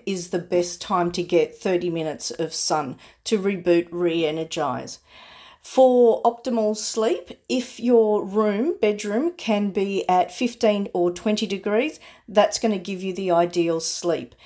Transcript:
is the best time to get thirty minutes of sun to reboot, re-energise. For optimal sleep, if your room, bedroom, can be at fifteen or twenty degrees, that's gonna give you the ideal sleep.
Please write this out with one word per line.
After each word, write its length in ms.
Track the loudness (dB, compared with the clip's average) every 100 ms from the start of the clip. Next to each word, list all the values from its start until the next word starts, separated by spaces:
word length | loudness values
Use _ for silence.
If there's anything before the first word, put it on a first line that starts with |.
| -4
is 240 | -6 -4
the 100 | -6
best 420 | 0 0 0 -4
time 300 | -2 0 0
to 100 | -2
get 360 | 0 2 2 -2
thirty 300 | -2 0 -2
minutes 420 | -4 -6 -6 -8
of 220 | -6 -6
sun 440 | -4 -2 -2 -4 -10 -20 _ -4
to 120 | -2
reboot, 520 | 0 -2 2 2 2
re-energise. 1080 | -2 0 0 -2 -2 -6 -4 -2 -4 -8 -14 _ -20 -20 -20 -20 -18
For 600 | -2 4 6 8 6 4
optimal 520 | 0 -2 -4 0 0 -2
sleep, 560 | -4 0 0 -2 -6 -14 -4
if 320 | -4 -4 -4
your 420 | 4 6 6 2
room, 540 | 0 0 0 0 -2 0
bedroom, 520 | 0 0 -2 -2 -2
can 380 | -4 -2 0 0
be 360 | -2 -2 -2 2
at 240 | 2 2
fifteen 560 | 0 -4 2 2 2 -2
or 180 | 0 0
twenty 340 | 0 -2 -2 -2
degrees, 540 | -4 -2 -2 -2 -6 -20 -20 -2
that's 280 | 2 2 2
gonna 220 | -2 -2
give 240 | -4 -8
you 100 | -6
the 160 | -4 0
ideal 520 | 2 2 0 0 0
sleep. 520 | -4 -4 -2 -2 -6 _